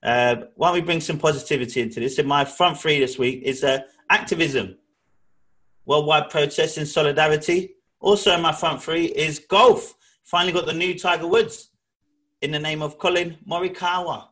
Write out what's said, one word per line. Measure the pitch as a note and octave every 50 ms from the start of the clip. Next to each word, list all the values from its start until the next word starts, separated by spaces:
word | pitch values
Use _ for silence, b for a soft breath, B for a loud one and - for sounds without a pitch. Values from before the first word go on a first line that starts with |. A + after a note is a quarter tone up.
| -
Uh, | G#2+ A#2 A#2+ B2 B2 A#2+ A2 - - _
why | - D3+ E3+
don't | F3
we | F3
bring | E3+ E3 E3+ E3
some | D3+ - E3+ D3
positivity | - D#3 D3+ C3+ - - D3+ C3+ B2 A#2 - C3
into | A#2+ A2 - -
this? | A#2 C3+ C3+ -
In | D3
my | C#3 C#3 C#3+ C#3
front | C#3 - - F3+ F3 D#3 D3+
three | - D#3+ D3+ C#3+
this | C3+ B2+ B2+ -
week | C3 B2 C3 B2+ B2+
is, | C3+ C3 C3 -
uh, | C#3+ C3+ C3+ C3+ B B B B B
activism, | F3 G#3 G3+ - G3 E3 E3 D3+ C3+ B2+ G2+ F#2+ - _ _ _ _ _ _ _ _ _ _ _ _ _ _ _ _ _ _ _ _ _ -
worldwide | - C#3 D3+ D3+ D3 D#3 D3+ D3 -
protests | - D#3+ D3 C#3+ - - D#3+ D#3 -
in | - D3+
solidarity. | D3 - E3 D3+ D3 C#3+ C#3+ D#3 D#3 D3+ D3+ D3+ - F3 F3+ F#3 F#3+ - _ _ _ _ _
Also | - F3+ G#3 G3+ - G#3 F3+
in | E3+ E3+
my | E3 D3+
front | - - E3 D3+ C3 -
three | - D#3+ E3+ E3+
is | E3 - C3+ D#3 D#3 D3+ -
golf. | - _ - G3 A#3 B3+ G#3+ - - - - b b b b b b
Finally | - - F3 F3 F#3 F3
got | F3+ E3
the | - E3+
new | E3 F3 F#3 F3+ F3
Tiger | - F#3 F3 E3 D#3+ E3+
Woods | F3+ D3+ C#3+ D3 - - - _ _ _ _ _ _ _ _ _ _ _ _ _ _ _ -
in | C#3+
the | D3+ D3+
name | D3+ D#3 D#3 D3+ D3+
of | D3 D3 -
Colin | - F#3 F3 F3 F3 F3 E3 - - -
Morikawa | D#3+ F3 F3+ F#3 F3+ - F3+ F3+ F3+ F3+ F3+ E3+ C#3+ G#2 - _